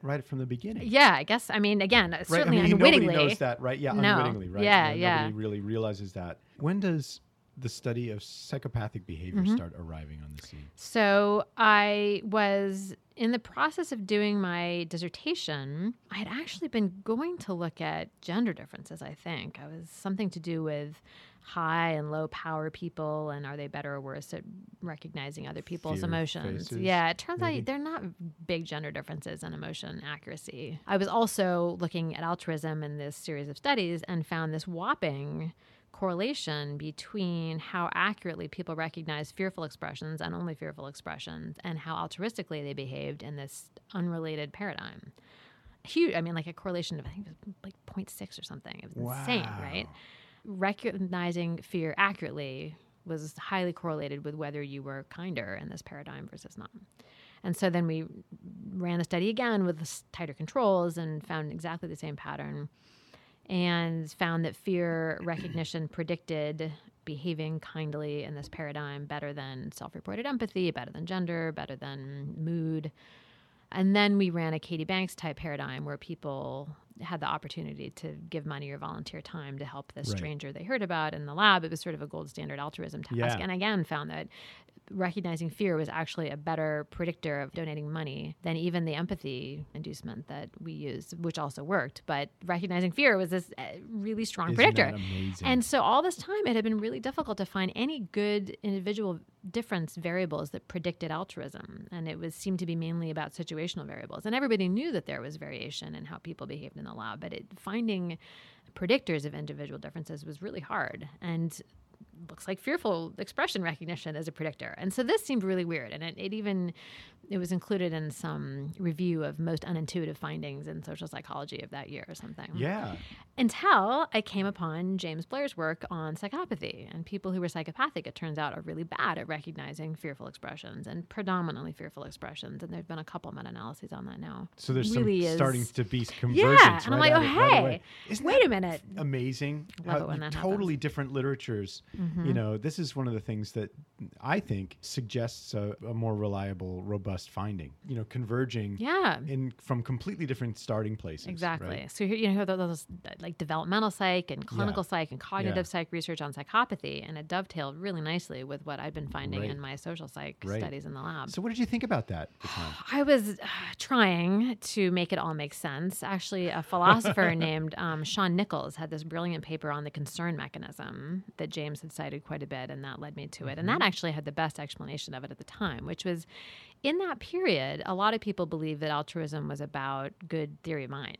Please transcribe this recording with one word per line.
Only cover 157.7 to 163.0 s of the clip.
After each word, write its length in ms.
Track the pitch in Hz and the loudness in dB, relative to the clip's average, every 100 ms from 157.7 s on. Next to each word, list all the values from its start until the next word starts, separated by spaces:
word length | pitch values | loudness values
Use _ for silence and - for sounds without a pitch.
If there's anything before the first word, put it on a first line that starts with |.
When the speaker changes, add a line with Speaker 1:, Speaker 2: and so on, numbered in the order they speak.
| 151 | -4
Speaker 2:
really 240 | 196 170 | -4 -2
nicely 420 | 156 170 - 131 | 0 -2 -2 -8
with 220 | 135 143 151 | -8 -8 -6
what 140 | 143 | -6
I'd 140 | 151 | -6
been 140 | 151 139 | -6 -6
finding 320 | 143 139 - | -4 -4 -2
Speaker 1:
Right. 80 | 104 | -2
Speaker 2:
in 100 | 143 | -4
my 160 | 139 143 | -6 -8
social 300 | 165 165 147 | -8 -8 -10
psych 280 | - 71 - | -8 -10 -8
Speaker 1:
Right. 160 | 95 107 | -4 -2
Speaker 2:
studies 260 | 80 139 76 | -4 -6 -8
in 80 | |
the 80 | - | -8
lab. 280 | 165 160 131 | -8 -6 -6
Speaker 1:
So 120 | - | -4
what 80 | 226 | -2
did 80 | 226 | 0
you 80 | 233 | 0
think 180 | 233 | 0
about 240 | 240 151 - | 2 0 0
that 220 | 85 76 | -6 -6
at 60 | - | -10
the 60 | - | -8
time? 240 | 87 80 76 | -6 -6 -8
Speaker 2:
<sighs> 100 | - | 0
I 120 | 277 | 4